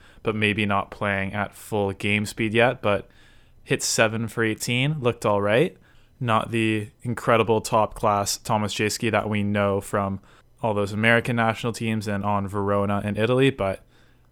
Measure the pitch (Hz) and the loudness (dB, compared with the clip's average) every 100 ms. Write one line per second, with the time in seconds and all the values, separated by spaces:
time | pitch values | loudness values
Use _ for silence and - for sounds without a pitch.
0 | - - - 107 107 104 104 98 - - | -20 -6 -4 0 2 2 0 0 -2 -4
1 | 104 98 95 107 95 - - 107 101 95 | -4 -2 -4 -4 -6 -8 -4 -2 -2 -2
2 | 104 104 107 - 110 113 120 127 107 101 | -2 -2 -2 -4 0 2 2 2 0 -2
3 | - - - - _ - - 139 - - | -4 -20 -20 -20 _ -20 -4 -2 0 2
4 | 110 113 113 - 113 104 - 120 139 156 | 2 0 -6 -2 -2 -2 -2 0 0 0
5 | 120 113 113 101 101 113 175 - - - | -2 0 0 2 2 2 2 -2 -20 -20
6 | _ _ 120 110 - 113 110 107 104 - | _ _ 0 0 0 0 0 0 -4 -8
7 | 120 113 - 113 104 110 - 117 104 - | -8 -4 2 4 4 2 2 2 2 0
8 | 113 101 101 - - 110 104 - 107 - | 0 0 0 -4 -2 -2 -2 -2 -2 0
9 | 117 104 107 104 101 104 101 98 - 107 | 0 0 0 -2 0 0 2 0 -2 -2
10 | 98 95 - - _ _ 117 101 98 107 | -2 -6 -12 -20 _ _ -2 0 -2 2
11 | 113 117 117 117 113 110 120 107 113 110 | 4 4 2 0 0 0 -6 -4 -4 -2
12 | 104 101 101 101 98 104 98 101 101 101 | -4 -4 -2 -2 -2 -2 0 2 2 0
13 | 104 104 113 127 135 135 98 95 _ _ | -2 0 2 4 2 2 -4 -4 _ _
14 | _ _ _ | _ _ _